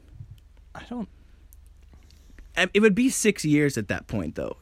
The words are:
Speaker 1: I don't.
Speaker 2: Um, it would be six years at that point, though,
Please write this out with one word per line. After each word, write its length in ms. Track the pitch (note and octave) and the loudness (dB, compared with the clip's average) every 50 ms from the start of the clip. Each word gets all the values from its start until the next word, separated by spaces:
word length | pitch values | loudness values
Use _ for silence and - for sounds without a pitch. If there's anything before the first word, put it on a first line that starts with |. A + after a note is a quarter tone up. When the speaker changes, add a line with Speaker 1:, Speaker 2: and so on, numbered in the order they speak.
| - - - - - - - - - - - - - - - | -20 -20 -20 -20 -20 -20 -20 -20 -20 -20 -20 -20 -20 -20 -20
Speaker 1:
I 100 | - - - | -20 -16 -12
don't. 180 | A#3+ B3 G3 - - - - - - - - - - - - - - - - - - - - - - - - - - - - - - | -10 -10 -10 -12 -14 -20 -20 -20 -20 -20 -20 -20 -20 -20 -20 -20 -20 -20 -20 -20 -20 -20 -20 -20 -20 -20 -20 -20 -20 -20 -20 -6 -2
Speaker 2:
Um, 140 | E3 F3+ F#3 - | 0 0 2 4
it 80 | G3+ | 4
would 140 | A3 A3 F#3 | 4 4 4
be 160 | G#3+ B3+ C4 | 4 2 0
six 340 | - - - G#3+ G3 - - | 0 2 0 0 0 2 0
years 320 | D3+ D3 D3 D3 C#3+ C3+ | 2 2 4 2 2 0
at 120 | A#2 G2+ - | -2 -4 -4
that 180 | G2 - - | -6 -6 -6
point, 300 | - - G#2 E2+ D2 D2+ | -6 -6 -4 -4 -6 -6
though, 200 | E2 C2 A1 - - | -6 -8 -8 -8 -8